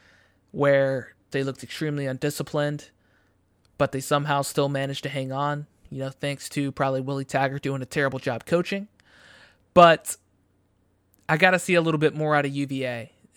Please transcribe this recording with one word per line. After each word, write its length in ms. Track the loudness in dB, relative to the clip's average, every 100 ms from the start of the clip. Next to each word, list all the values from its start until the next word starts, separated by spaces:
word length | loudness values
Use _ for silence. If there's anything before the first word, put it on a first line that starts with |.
| _ _ _ _ _
where 640 | 0 4 4 2 -2 -8 _ _
they 120 | -4
looked 220 | -4 -6
extremely 420 | -14 -6 -6 -4 -6
undisciplined, 840 | -4 -4 -4 -4 -2 -2 -4 -12 _ _ _ _ _ _ _ _ -4
but 160 | -2
they 80 | -2
somehow 420 | -2 -2 0 -2
still 260 | 0 0 0
managed 340 | -2 -4 -6
to 60 | -6
hang 240 | -6 -6
on, 340 | -4 -4 -4 -10 _ _
you 80 | -10
know, 120 | -8
thanks 380 | -6 -8 -6 -6
to 200 | -4 -4
probably 280 | -2 -2 0
Willie 240 | -4 -6
Taggart 380 | -4 -2 -2 -2
doing 200 | -6 -6
a 40 | -4
terrible 320 | -2 0 -2
job 260 | -4 -6
coaching. 440 | 0 0 0 -6 -8 _ _ -20 -20 -20 -20 _ _
But 420 | 8 8 8 0 -12 _ _ _ _ _ _ _ _ _ _ -2
I 80 | 4
gotta 220 | 4 4
see 160 | 2
a 60 | 2
little 180 | 2 2
bit 160 | 2
more 200 | 0 0
out 120 | 0 0
of 80 |
U 120 | -4 -4
V 180 | -4
A. 280 | -4 -6 -10 _ _